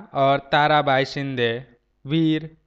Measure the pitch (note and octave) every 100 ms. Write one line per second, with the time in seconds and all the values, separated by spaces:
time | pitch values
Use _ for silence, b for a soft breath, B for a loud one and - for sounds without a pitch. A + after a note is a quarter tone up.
0 | G#3 C#3 C#3 C#3 - D3+ D3+ D3+ C#3+ C3+
1 | C3+ D3 C#3 B2+ A#2 A#2 C3+ _ _ _
2 | C3+ D#3+ D#3+ D#3 D#3 -